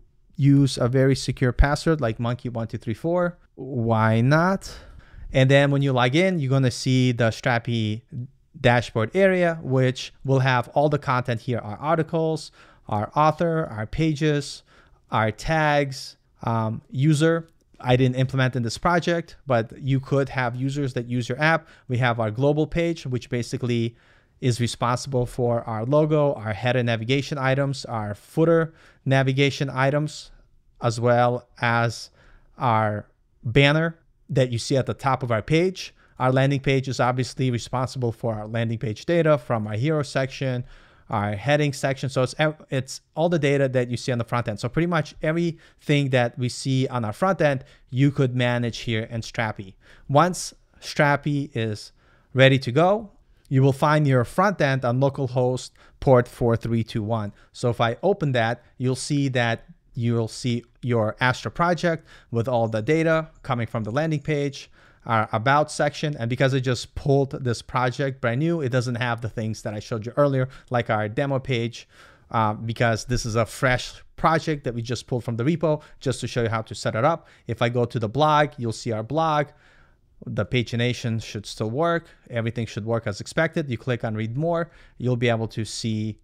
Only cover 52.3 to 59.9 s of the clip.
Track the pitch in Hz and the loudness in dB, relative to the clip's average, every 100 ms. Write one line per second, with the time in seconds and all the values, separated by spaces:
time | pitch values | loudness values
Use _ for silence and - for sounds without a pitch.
52.3 | 127 135 135 131 131 180 214 214 - _ | 4 6 6 2 2 2 2 -4 -18 _
53.3 | _ _ 135 135 135 151 151 147 127 113 | _ _ 4 4 4 4 4 4 4 2
54.3 | - 202 190 143 131 123 127 139 135 127 | 2 0 2 0 2 0 2 0 0 -4
55.3 | 131 127 127 - - - _ 139 123 123 | 0 0 -2 -8 -18 -20 _ 4 6 4
56.3 | - 120 113 117 117 110 117 104 113 104 | 0 0 0 0 -2 -2 -4 -4 -4 -6
57.3 | - _ - 120 117 117 120 185 196 147 | -12 _ -4 -4 0 0 0 0 0 0
58.3 | 127 113 120 _ - 127 127 - 147 139 | 2 0 -2 _ -6 -2 -2 -2 0 0
59.3 | 127 117 117 - - _ | 0 0 -2 -8 -20 _